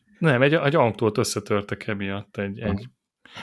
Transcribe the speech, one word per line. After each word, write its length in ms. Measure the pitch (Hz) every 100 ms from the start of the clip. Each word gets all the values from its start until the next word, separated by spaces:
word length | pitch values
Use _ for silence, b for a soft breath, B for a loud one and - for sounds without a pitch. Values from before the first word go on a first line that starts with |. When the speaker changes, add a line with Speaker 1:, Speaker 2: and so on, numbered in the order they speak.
| _ _
Speaker 1:
Nem, 220 | 165 123
egy, 120 | 139
egy 220 | 160 143 160
autót 420 | 120 101 110 107
összetörtek 680 | 120 - - 104 101 104 -
emiatt, 500 | 104 98 98 104 -
egy, 240 | 101 95
Speaker 2:
Aha. 80 | 107
Speaker 1:
egy 140 | 98 123 _ _ _ - B